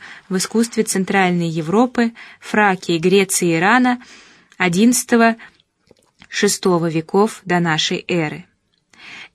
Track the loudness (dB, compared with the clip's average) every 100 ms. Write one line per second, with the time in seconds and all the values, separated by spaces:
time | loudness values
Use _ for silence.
0 | -20 -18 -6 -6 -2 -2 -2 -2 -2 -2
1 | -2 0 0 0 -2 -4 0 0 2 0
2 | -2 -4 -20 -20 -4 0 2 0 -2 0
3 | 2 2 2 0 0 2 2 2 2 -2
4 | -8 -20 -20 _ _ -4 -2 2 2 2
5 | 0 2 2 0 -10 _ _ _ _ _
6 | _ _ -12 -2 -2 0 0 0 0 -4
7 | -2 0 0 -2 -2 0 0 -2 -2 -4
8 | -4 -2 -4 -6 -18 _ _ _ _ -20
9 | -20 -20 -14